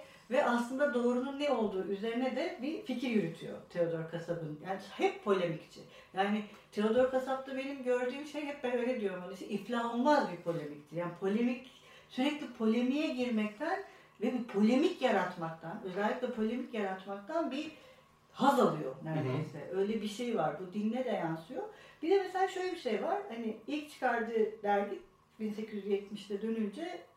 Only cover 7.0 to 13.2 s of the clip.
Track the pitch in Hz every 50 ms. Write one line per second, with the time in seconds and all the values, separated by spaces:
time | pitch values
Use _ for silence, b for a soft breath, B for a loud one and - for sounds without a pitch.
7 | 262 254 262 262 254 262 262 262 262 269 262 262 269 285 277 262 247 247 247 247
8 | 254 247 277 285 302 294 - 302 294 277 285 - - 247 247 233 233 254 233 214
9 | 208 190 180 180 180 190 190 - - - 214 196 - - 240 233 233 - 240 240
10 | 262 294 294 262 214 175 175 165 - 170 160 151 147 147 147 - - - 156 170
11 | 175 165 165 - 196 190 214 240 240 254 254 247 - - - - B B B B
12 | B B - 254 262 294 302 - - - - - 220 220 226 247 247 254 285 302
13 | 320 277 254 247